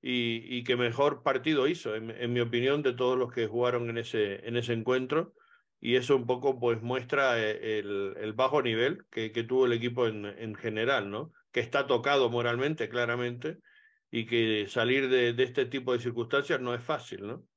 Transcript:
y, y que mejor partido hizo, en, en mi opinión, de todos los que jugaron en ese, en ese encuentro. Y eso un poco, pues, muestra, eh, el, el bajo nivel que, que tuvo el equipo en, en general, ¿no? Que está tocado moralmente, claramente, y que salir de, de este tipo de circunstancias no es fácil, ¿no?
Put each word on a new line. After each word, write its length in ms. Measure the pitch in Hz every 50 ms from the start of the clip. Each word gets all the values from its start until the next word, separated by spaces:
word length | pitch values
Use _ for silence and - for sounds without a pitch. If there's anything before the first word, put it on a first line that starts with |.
y, 420 | - 131 127 123 120 117 117 113 113 - 127 123
y 60 | 120
que 120 | 123 127
mejor 480 | 120 123 120 117 123 139 147 147 - -
partido 440 | 151 135 127 127 160 156 143 127 143
hizo, 280 | 180 165 - 117 107
en, 160 | 110 110 113
en 220 | 113 - 123 120 123
mi 60 | 123
opinión, 420 | 120 117 117 120 120 131 139 147
de 120 | 147 135 120
todos 240 | 117 127 123 127 127
los 140 | 127 123
que 160 | 123 123 117 107
jugaron 420 | 104 120 123 123 123 120 120 117
en 80 | 117 117
ese, 500 | 113 - - 113 107 101 98 92 - 110
en 100 | 117 120
ese 160 | 120 120 120
encuentro. 600 | 113 110 120 127 131 131 127 147 156 170 - _ _ _ _ - _ _ _ _ _
Y 160 | - 117 120
eso 200 | 127 120 123 143
un 100 | 135 123
poco, 340 | 117 127 123 131 139 131 123
pues, 220 | 123 120 117 110
muestra, 580 | 110 120 123 127 123 123 - 143 135 131 120 117
eh, 400 | 110 107 107 - - 110 107 107
el, 360 | 101 101 101 98 98 98 - -
el 160 | 107 107 107
bajo 280 | 113 131 131 131 151
nivel 440 | 127 123 113 110 120 135 180 196 - _
que, 200 | - - 113 110
que 120 | 110 117 117
tuvo 220 | 113 127 131 131
el 80 | 123 120
equipo 340 | 117 120 123 120 123 123 113
en, 180 | 107 107 101
en 300 | 104 101 - 113 110 107
general, 560 | - - 117 107 110 113 123 139 127 104 101
¿no? 200 | 101 107 143 160 _ _ _ _
Que 80 | _ 120
está 260 | 120 123 - 139 139
tocado 440 | 135 131 120 120 135 143 143 131 117
moralmente, 600 | 120 120 120 120 120 120 131 147 160 156 117 107
claramente, 680 | 120 123 120 117 117 123 123 120 120 120 123 151 175 190 _ _ _ - _ _ _ _ _ _
y 160 | - 117 113
que 400 | 117 120 117 113 113 110 107 104 98
salir 420 | - 127 113 120 127 135 135 131
de, 240 | 131 127 123 120 120
de 100 | 117 131
este 220 | 123 123 143 131
tipo 280 | 120 131 135 127 123 123
de 60 | 120
circunstancias 640 | 120 127 113 117 120 120 - 139 139 - 165 135
no 120 | 127 123 120
es 80 | 123
fácil, 460 | 123 - 156 135 - - - 95 98 101
¿no? 160 | 120 160 - _ _